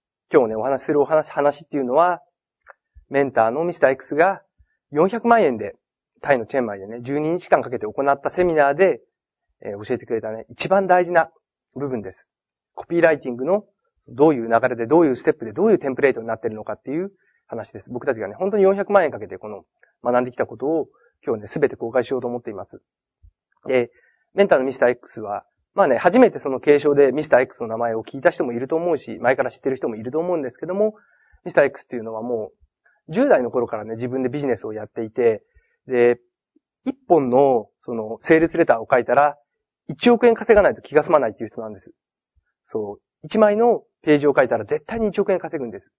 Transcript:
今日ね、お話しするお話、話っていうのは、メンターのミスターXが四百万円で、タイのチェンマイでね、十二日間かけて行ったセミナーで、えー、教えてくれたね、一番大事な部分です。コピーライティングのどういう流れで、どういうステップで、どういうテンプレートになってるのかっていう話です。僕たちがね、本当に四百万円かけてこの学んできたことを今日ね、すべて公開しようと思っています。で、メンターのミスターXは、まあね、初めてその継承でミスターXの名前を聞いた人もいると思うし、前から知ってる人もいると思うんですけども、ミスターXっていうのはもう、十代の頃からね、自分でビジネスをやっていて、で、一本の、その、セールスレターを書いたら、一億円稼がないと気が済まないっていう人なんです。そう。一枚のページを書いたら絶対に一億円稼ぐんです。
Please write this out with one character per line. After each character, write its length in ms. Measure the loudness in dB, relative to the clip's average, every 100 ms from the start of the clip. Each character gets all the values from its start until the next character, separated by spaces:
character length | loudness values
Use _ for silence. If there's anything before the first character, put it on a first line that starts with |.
| _ _ _
今 120 | 2
日 60 | 2
ね、 60 | -2
お 80 |
話 160 | -4 -4
し 60 | -2
す 80 |
る 80 | 0
お 40 | 2
話、 240 | 0 -2
話 360 | -2 -2 -2 -8
っ 20 |
て 100 | -6
い 40 |
う 20 |
の 100 | -2
は、 280 | 2 2 0 _ _ _ _ _ -20 _ -20 _
メ 140 | -2
ン 80 | 0
タ 140 | 2 2
ー 40 |
の 120 | 2
ミ 100 | -4
ス 60 | 0
タ 80 | 0
ー 40 |
X 240 | 0 -4 0
が 260 | 0 0 _ _ _ _ _
四 160 | 0 0
百 200 | 0 2
万 160 | 4
円 140 | 4 0
で、 180 | -8 -12 _ _ _ _
タ 140 | -2 0
イ 40 |
の 60 | 0
チ 120 | -4
ェ 40 |
ン 40 | -4
マ 120 | -6
イ 20 |
で 80 | -12
ね、 140 | -14
十 180 | -8 -4
二 180 | -2 -4
日 120 | 0
間 120 | -2
か 80 | 0
け 100 | -8
て 60 | -8
行 240 | -4 -2
っ 120 | -2
た 80 | -4
セ 160 | -2 0
ミ 80 |
ナ 180 | 2 2
ー 40 | 2
で、 260 | 2 0 _ _ _ _ _ _
え 140 | -12 -12
ー、 80 |
教 120 | -6 -6
え 20 |
て 80 | -4
く 80 |
れ 80 | -6
た 100 | -6
ね、 140 | -12 -14
一 220 | -10 -2
番 180 | 0 2
大 160 | 2
事 80 | 2
な 180 | 0 0 _ _ _ _ -10
部 140 | -8
分 120 | -8
で 120 | -10
す。 160 | -16 _ _ _ _ _ -20
コ 100 | -6
ピ 140 | 2
ー 20 |
ラ 100 | 2
イ 80 | 2
テ 80 | -4
ィ 60 |
ン 20 | -6
グ 80 |
の 220 | -2 -2 -4 _ _ _ _
ど 220 | 2 4
う 40 |
い 60 | 4
う 80 | 2
流 220 | 0 0
れ 80 | -2
で、 100 | 2
ど 140 | 4
う 40 | 4
い 60 |
う 40 | 2
ス 60 |
テ 80 | -2
ッ 60 | -2
プ 60 |
で、 80 | -4
ど 140 | -2 2
う 60 |
い 40 | 2
う 40 |
テ 100 | 0
ン 60 | 0
プ 60 |
レ 80 | 0
ー 40 |
ト 80 | 0
に 60 | -4
な 80 | -6
っ 40 |
て 80 | -6
る 80 | -8
の 80 |
か 100 | -10
っ 80 | -12
て 100 | -8
い 100 | -8
う 80 | -8 _ _ _ _
話 260 | -12 -12
で 80 | -16
す。 100 | -12
僕 140 | -10 -4
た 100 | -4
ち 60 |
が 80 | -4
ね、 60 | -4
本 160 | -2
当 60 | 2
に 60 |
四 100 | 2
百 200 | 2 2
万 100 | 2
円 80 | 2
か 80 | -4
け 80 | -12
て 100 | -14
こ 120 | -14
の 160 | -16 _ _ _ _
学 200 | -2 0
ん 20 |
で 80 | -2
き 60 | -6
た 80 | -8
こ 100 | -6
と 100 | -4
を 220 | -4 -6 _ _ _ -6
今 100 | -6
日 60 |
ね、 60 | -6
す 120 | -2
べ 80 | -2
て 80 | -2
公 160 | -4
開 140 | -4 -2
し 60 |
よ 80 | -4
う 20 |
と 60 | -6
思 120 | -8
っ 20 |
て 100 | -10
い 20 |
ま 120 | -14 -16
す。 140 | -20 _ _ _ _ -20 _ _ _ -2
で、 240 | -2 -2 _ _ _ _
メ 120 | 0 2
ン 20 |
タ 80 | 2
ー 40 |
の 60 | 0
ミ 60 |
ス 80 | 0
タ 60 | 0
ー 60 |
X 280 | 0 -8 -14
は、 260 | -10 -10 _ _ _
ま 100 | 0
あ 40 | 2
ね、 100 | 4
初 220 | 2 6
め 120 | 4
て 80 | 4
そ 100 | -6
の 120 | -4
継 180 | 4 4
承 160 | 4 4
で 160 | 4
ミ 120 | 4
ス 60 | 2
タ 80 | 2
ー 40 |
X 220 | 2 -4
の 40 | -8
名 80 | -4
前 200 | -4 -4
を 80 | -8
聞 140 | -2
い 20 |
た 80 | -2
人 160 | 0 -6
も 80 |
い 60 | -4
る 100 | -4
と 80 | -4
思 140 | -2
う 40 | -4
し、 200 | -6 -4
前 160 | 0 0
か 80 |
ら 80 | -2
知 60 | -4
っ 20 |
て 100 | -6
る 60 | -4
人 140 | -6
も 80 | -8
い 60 |
る 80 | -8
と 80 | -6
思 140 | -4 -4
う 20 |
ん 40 |
で 80 | -6
す 60 | -10
け 100 | -8
ど 60 |
も、 220 | -2 -2 -4 _ _ _ _
ミ 80 | -6
ス 20 |
タ 100 | 0
ー 20 | 0
X 180 | -2
っ 40 | -14
て 100 | -12
い 20 |
う 40 |
の 100 | -10
は 80 | -10
も 300 | -6 -6 -8 _ _ _ _ _ -8
う、 20 |
十 160 | -2 2
代 160 | 2
の 80 | 2
頃 160 | -2 -2
か 80 | -6
ら 80 |
ね、 120 | -8 -8
自 120 | -6
分 160 | -4
で 60 | -4
ビ 100 | -4
ジ 80 | -4
ネ 80 | -4
ス 100 | -6
を 60 |
や 140 | -10 -12
っ 20 |
て 160 | -10
い 80 | -10
て、 320 | 0 0 0 _ _ _ _ -6
で、 320 | 2 2 2 _ _ _ _ _ _ -10
一 80 |
本 360 | -10 0 0 2
の、 380 | 4 4 2 -2 _
そ 140 | -10
の、 240 | -8 -8 -10
セ 160 | 2 4
ー 20 |
ル 80 | 4
ス 100 | 0
レ 80 | 2
タ 100 | 2
ー 40 |
を 80 | 2
書 100 | 0
い 40 |
た 120 | 2 2
ら、 220 | 2 0 _ _ _ _ -16
一 240 | 0 4
億 160 | 6 4
円 60 |
稼 220 | 2 4 4
が 60 |
な 80 | 4
い 60 | 0
と 60 |
気 140 | -2 -2
が 80 |
済 80 | 2
ま 80 | 2
な 80 | 2
い 40 |
っ 20 |
て 100 | -4
い 40 | -12
う 20 |
人 100 | -10
な 80 | -14
ん 60 |
で 80 | -14
す。 100 | -20 _ _ _ _ _ _ _
そ 360 | _ -8 -8 -10
う。 20 | _ _
一 160 | -6 2
枚 200 | 4 4
の 260 | 2 0 _ _
ペ 140 | 0 2
ー 20 |
ジ 100 | 4
を 60 |
書 100 | 2
い 40 | 2
た 100 | 0
ら 60 |
絶 220 | -2 -6 -6
対 160 | -4
に 80 | -4
一 100 | -2
億 140 | -2
円 60 | -2
稼 200 | -4 -10
ぐ 80 | -10
ん 40 |
で 100 | -12
す。 100 | _